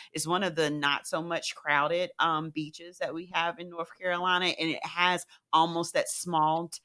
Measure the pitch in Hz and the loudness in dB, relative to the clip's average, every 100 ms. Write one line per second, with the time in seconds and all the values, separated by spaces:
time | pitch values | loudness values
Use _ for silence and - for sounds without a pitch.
0 | - 156 156 180 190 160 151 147 143 139 | -8 -4 0 2 2 2 0 2 0 0
1 | - 160 170 165 - - 151 143 151 175 | -2 -4 -2 -4 -4 -8 0 2 2 0
2 | 175 - 165 156 160 156 151 - 175 185 | -2 0 2 2 -2 -6 -8 -12 -18 -8
3 | 156 160 180 175 170 170 175 170 170 - | -6 -6 -4 -2 -2 -4 -10 -8 -10 -6
4 | 185 175 185 180 180 - 160 131 160 175 | -2 0 2 2 2 0 -2 -2 -4 2
5 | 180 175 - - - 160 165 170 165 160 | 2 2 -2 -18 2 4 4 0 0 0
6 | - - 180 160 156 165 170 - | 0 -4 0 2 2 2 -4 -12